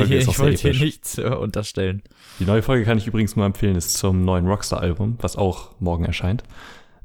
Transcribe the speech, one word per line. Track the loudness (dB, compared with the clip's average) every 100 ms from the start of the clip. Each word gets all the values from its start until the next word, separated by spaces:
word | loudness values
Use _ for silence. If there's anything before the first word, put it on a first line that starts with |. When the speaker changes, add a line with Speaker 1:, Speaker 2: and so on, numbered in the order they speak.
Speaker 1:
Folge | 2
Speaker 2:
hier, | 4
Speaker 1:
ist | 2
auch |
Speaker 2:
ich | 4
Speaker 1:
sehr | 2
Speaker 2:
wollte | 4
hier | 2
Speaker 1:
episch. | 2
Speaker 2:
nichts, | 0 -2 -10 -6
äh, | -4
unterstellen. | -2 -4 -4 -6 -4 -2 -4 -10 _ -14 -4
Speaker 1:
Die |
neue | 2 2
Folge | 4 2
kann | 2 0
ich | 0
übrigens | 0 0 2
nur | 0
empfehlen, | 2 0 0
ist | -2 -2
zum | 2 2
neuen | 2 2 2
Rockstar-Album, | 0 -2 -2 -2 -2 -2 -2
was | -4 -2
auch | -2 -2 -10 -6
morgen | -4 -2
erscheint. | -2 -2 -2 -4 -6 -18 -20 -20 -20 -14